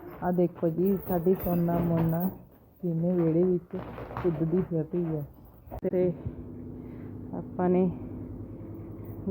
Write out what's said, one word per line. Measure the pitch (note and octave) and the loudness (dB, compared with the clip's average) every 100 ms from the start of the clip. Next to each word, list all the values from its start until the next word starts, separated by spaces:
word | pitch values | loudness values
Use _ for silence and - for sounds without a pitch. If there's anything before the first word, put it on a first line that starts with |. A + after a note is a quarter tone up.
| - - | -12 -4
ਆਹ | F3 | 0
ਦੇਖੋ | F3+ F3 - F3 | 4 2 4 0
ਜੀ, | D#3+ F#3+ F#3+ | 4 2 2
ਸਾਡੀ | - F3+ E3+ | 2 2 4
ਸੋਨਾ | F#3 F#3 F3 E3+ E3+ | 2 4 2 4 4
ਮੋਨਾ | E3+ E3 E3 E3 F#3 - - - - - | 4 4 4 2 0 -4 -16 -20 -20 -6
ਕਿਵੇਂ | F3+ E3 E3+ | -2 0 2
ਵਿਹੜੇ | F3+ E3 D#3+ | 4 4 4
ਵਿੱਚ | F#3 F3+ - F#3 - - - - | 4 2 0 -10 -8 -10 -10 -2
ਕੁੱਦਦੀ | F3+ D3+ D#3+ F3+ | 0 2 2 2
ਫਿਰਦੀ | F3 E3 D3+ F3 E3+ | 2 0 0 0 0
ਹੈ। | D#3 C#3+ - - - - - | -2 -4 -12 -20 -20 -12 -4
ਤੇ | F#3 F3+ F3+ E3+ - - - - - - - - - - - | 0 2 2 0 -6 -8 -12 -12 -12 -12 -12 -12 -12 -12 -10
ਆਪਾਂ | F3+ - - F3+ | -8 -8 0 4
ਨੇ | F3+ F#3 E3 - - - - - - - - - - - - - | 4 4 0 -8 -10 -10 -10 -12 -12 -12 -12 -12 -12 -12 -8 -2